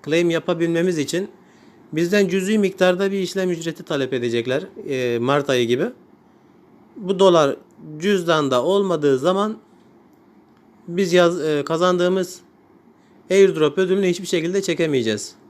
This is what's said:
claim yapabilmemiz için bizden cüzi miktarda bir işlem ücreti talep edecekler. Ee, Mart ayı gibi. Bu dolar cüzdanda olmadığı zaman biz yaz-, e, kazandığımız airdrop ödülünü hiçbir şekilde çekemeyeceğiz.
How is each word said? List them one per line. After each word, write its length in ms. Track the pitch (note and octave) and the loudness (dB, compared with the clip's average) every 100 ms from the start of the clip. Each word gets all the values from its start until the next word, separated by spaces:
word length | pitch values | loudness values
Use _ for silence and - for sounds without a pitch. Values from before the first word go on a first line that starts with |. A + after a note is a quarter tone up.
| - | -4
claim 240 | D#3+ F3 | 0 0
yapabilmemiz 680 | E3 D#3+ E3 E3 E3+ F3+ E3 | 0 -2 -2 -2 0 -2 -2
için 320 | C#3 E3+ G3 - _ _ - - - | -4 -4 -6 -12 _ _ -20 -20 -10
bizden 340 | D3+ F3 G#3 F#3+ | -4 0 2 2
cüzi 300 | F#3+ F#3 A3 | 0 0 0
miktarda 540 | G3 - F#3 F3+ G3 | 0 2 2 2 -2
bir 80 | G3 | -2
işlem 320 | F3+ G3 F#3 | -4 -4 -4
ücreti 320 | E3+ D#3+ D#3+ | -4 -6 -10
talep 300 | F3 D3 C3 | -6 -4 -2
edecekler. 500 | C3 A#2+ A#2 A#2 C3 F#3+ - - | -2 -2 -2 -2 -4 -6 -12 -8
Ee, 320 | C3 B2 A#2+ | -4 -2 -2
Mart 300 | B2 C#3+ C#3 | 0 0 0
ayı 180 | C3 A#2 | 0 0
gibi. 180 | B2 F#3 - _ _ _ _ _ _ _ _ _ - | 0 -2 -6 _ _ _ _ _ _ _ _ _ -10
Bu 240 | F#3 F#3 | -4 2
dolar 360 | G3 E3+ C#3+ - - - D#3+ D3+ | 6 6 4 0 -10 -20 -18 -6
cüzdanda 680 | F3+ G3 E3+ D#3+ C#3+ B2+ | 0 0 2 0 2 0
olmadığı 540 | C#3 G3+ G3 E3 D3 C3 | 2 0 0 0 2 2
zaman 400 | D3+ F#3+ G#3+ A3 - _ _ _ _ _ _ _ _ _ _ _ - | 2 0 -2 -6 -16 _ _ _ _ _ _ _ _ _ _ _ -8
biz 260 | F3 F#3+ | -2 2
yaz-, 280 | F3 E3+ F3 | 4 4 2
e, 220 | D#3 D3 | -2 -2
kazandığımız 760 | C#3 D#3+ F3+ F3+ F3+ F#3+ F#3 - - _ _ _ _ _ _ _ - | -2 0 2 2 2 0 -4 -10 -20 _ _ _ _ _ _ _ 0
airdrop 460 | F#3+ F#3+ D#3+ D3+ D3 | 4 4 4 0 2
ödülünü 300 | F#3 F#3+ F#3 | 0 2 0
hiçbir 200 | F3 F#3 | -2 -2
şekilde 340 | F3+ D#3+ G3 | -2 -2 -4
çekemeyeceğiz. 720 | F#3+ D#3+ E3 C3+ A2 G#2+ - - - | -2 -2 0 0 0 -2 -6 -16 -20